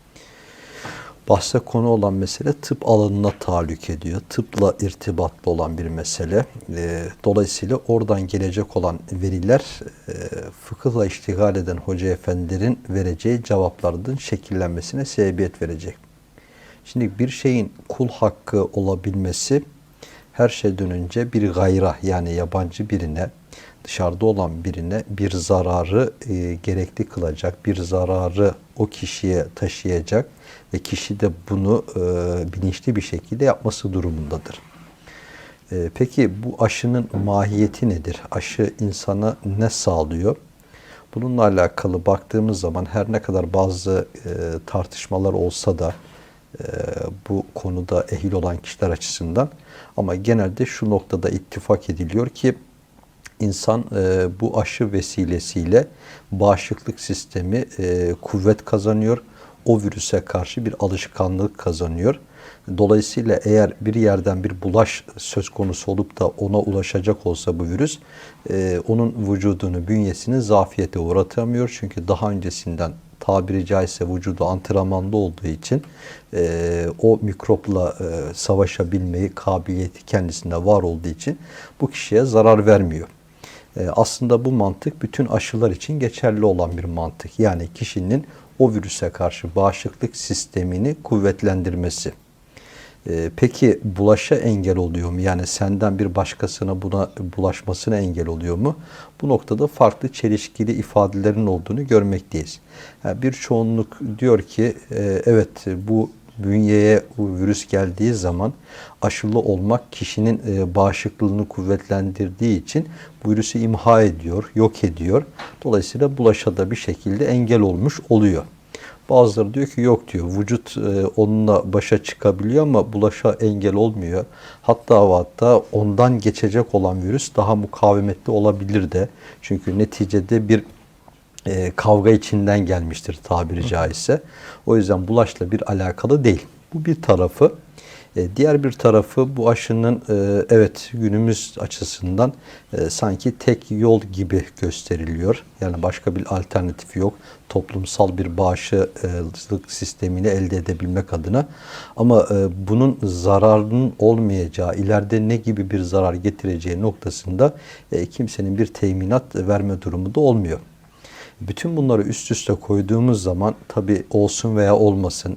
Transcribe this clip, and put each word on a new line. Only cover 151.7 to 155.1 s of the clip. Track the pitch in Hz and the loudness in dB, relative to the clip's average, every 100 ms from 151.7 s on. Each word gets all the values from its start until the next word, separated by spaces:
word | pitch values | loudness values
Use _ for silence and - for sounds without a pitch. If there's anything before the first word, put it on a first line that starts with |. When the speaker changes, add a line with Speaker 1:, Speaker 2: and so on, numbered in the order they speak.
| - - - | -18 -10 2
Speaker 1:
Ama, | 120 110 - | 6 6 6
e, | 101 95 92 95 | 2 0 -2 0
bunun | 113 135 - | 4 4 2
zararının | 101 87 92 98 107 107 107 123 127 - | -2 0 4 6 6 6 4 0 0 2
olmayacağı, | 107 113 107 95 85 - 87 87 | 4 4 2 0 -2 -2 -2 -2
ileride | 98 104 101 | 2 2 2